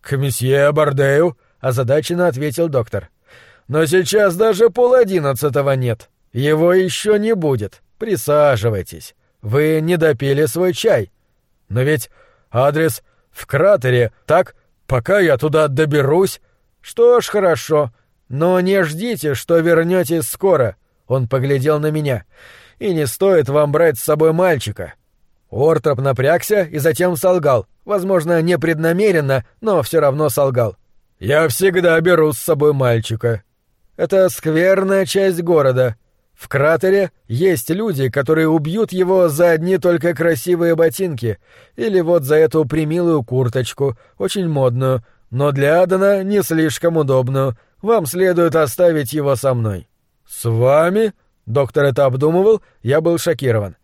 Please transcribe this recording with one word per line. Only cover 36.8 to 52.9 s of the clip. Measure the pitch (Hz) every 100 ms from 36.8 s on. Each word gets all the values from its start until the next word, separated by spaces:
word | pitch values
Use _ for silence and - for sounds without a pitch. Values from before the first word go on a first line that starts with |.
| 190 196 185 _ _
есть | 117 175 160 -
люди, | 175 220 139 131
которые | 127 135 156 160
убьют | 165 151 196 214
его | 185 180 190 175
за | 143 175
одни | 165 170 190
только | 180 170 170
красивые | 165 165 160 - 175 170 165
ботинки | 165 - 185 135 113 101 _ _ _ -
или | 226 185
вот | 165 175
за | 135 151
эту | 160 160 139
примилую | 151 151 165 175 156
курточку, | 113 123 127 127 120 - 139 123 _ _
очень | 190 208 175
модную, | 147 131 123 131 131 - _ _
но | 120 143
для | 139 139 165
Адана | 180 185 196 196 190
не | 208
слишком | - 160 160 123 170 165
удобную. | 139 131 127 135 135 120 _ _
Вам | 202 226 151
следует | 175 190 175 170 160
оставить | 147 - 180 156 139
его | 151 139 131
со | 139
мной». | 123 110 95 - _ _ _ _
«С | -
вами?» | 120 113 127 147 170 196 220 - _ _ -
Доктор | 123 135 147 143
это | 131 139
обдумывал, | 127 151 175 202 220 _ _
я | 113